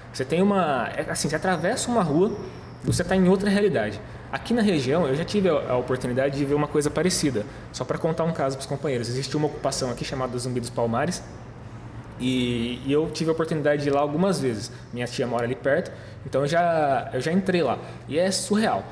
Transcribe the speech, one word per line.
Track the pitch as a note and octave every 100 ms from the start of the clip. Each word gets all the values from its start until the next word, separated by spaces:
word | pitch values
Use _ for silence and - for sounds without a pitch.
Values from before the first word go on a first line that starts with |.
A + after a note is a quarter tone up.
| -
Você | -
tem | C3 C3
uma, | G3 G3 D#3+ C3 G#2
é, | A2+ -
assim, | - D3+
você | D3+
atravessa | F#3 F3 E3+ B3+ -
uma | A#3
rua, | E3+ D3 G#3 - - - - -
você | - -
tá | F3 F#3+
em | F3+
outra | F#3+ G3+
realidade. | G3+ G#3 B2+ G#2+ G#2 - - -
Aqui | - -
na | A#3
região, | G#3 D#3+ B2 E3 D3+
eu |
já | C#3
tive | E3+ G#3 F#3
a, | D3+ -
a | B2
oportunidade | A#2+ B2+ B2 B2 C#3 C#3
de |
ver | C#3+
uma | D3 D3
coisa | D3+ D3
parecida. | D3+ F3 F3 D3+ A2+ G#2 - -
Só | -
pra | B2+ C#3+
contar | E3 D#3+
um | E3
caso | E3 C3+ C3+
pros | -
companheiros. | C#3 D#3 B2 A#2
Existia | B2+ C3+ -
uma | D3+
ocupação | - C3+ - C3
aqui | B2
chamada | - C3+ B2+ B2
Zumbi | B2+ B2
dos | A#2
Palmares, | - A#2 A#2 D#3 F3+ - - - - - - - - - -
e, | B2 B2+ B2 A#2+ A#2 B2
e | C3+
eu | C#3+ D#3
tive | D3+ D#3+
a |
oportunidade | D#3+ D#3+ D#3 D3 D3
de | C#3+
ir |
lá | C#3
algumas | D3 D3+ G3 D#3+
vezes. | C3 A2 A2+ - -
Minha | A#2+ B2
tia | - B2
mora | A#2+
ali | A#2+
perto, | B2+ C3+ D3+ F3+ - - - C#3
então | C3+
eu | C#3+
já, | E3+ F3 E3 C#3+ C3 A#2
eu | B2+
já | D#3
entrei | F3+ F#3+ F3+
lá. | C3+ F#2+ - - -
E | C#3+
é | F#3+
surreal, | F#3+ - G#3+ G#3+ G2+ -